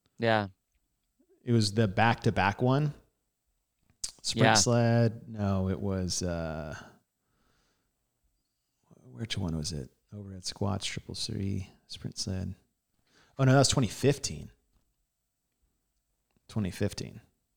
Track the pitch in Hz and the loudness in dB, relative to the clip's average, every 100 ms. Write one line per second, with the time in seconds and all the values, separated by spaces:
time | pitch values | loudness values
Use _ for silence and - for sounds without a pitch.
0 | _ - 113 110 98 _ _ _ _ _ | _ -2 2 2 0 _ _ _ _ _
1 | _ _ _ _ 127 117 101 104 110 95 | _ _ _ _ 2 4 4 2 0 4
2 | 117 113 117 92 95 - 127 135 151 - | 2 4 0 2 0 2 2 2 0 -4
3 | _ _ _ _ _ _ _ _ _ - | _ _ _ _ _ _ _ _ _ -14
4 | - - - 113 113 110 123 120 117 117 | -14 -10 -6 4 6 6 4 4 4 4
5 | 117 110 - 107 101 98 95 95 101 95 | 4 0 -12 -4 0 0 0 -2 -2 -2
6 | 90 - 90 85 80 78 76 - - _ | -2 -2 -4 -4 -4 -6 -8 -12 -16 _
7 | _ _ _ _ _ _ _ _ _ _ | _ _ _ _ _ _ _ _ _ _
8 | _ _ _ _ _ _ _ _ _ - | _ _ _ _ _ _ _ _ _ -20
9 | 127 123 113 - 90 80 73 73 64 _ | -20 -12 -8 -4 -4 -4 -4 -8 -10 _
10 | _ 104 98 95 - - 101 98 - - | _ -16 -14 -12 -12 -4 -4 -2 -6 -8
11 | - - - - 98 98 95 _ _ - | -10 -10 -6 -4 -4 -4 -8 _ _ -14
12 | - - - 95 92 92 _ _ _ _ | -12 -8 -6 -6 -6 -10 _ _ _ _
13 | _ _ _ - 131 135 131 147 113 - | _ _ _ 0 4 6 6 4 0 0
14 | 131 143 - 76 - _ _ _ _ _ | 0 0 -4 -10 -14 _ _ _ _ _
15 | _ _ _ _ _ _ _ _ _ _ | _ _ _ _ _ _ _ _ _ _
16 | _ _ _ _ _ 110 92 - 101 - | _ _ _ _ _ -4 -4 -2 -4 -4
17 | 58 - _ _ _ | -12 -14 _ _ _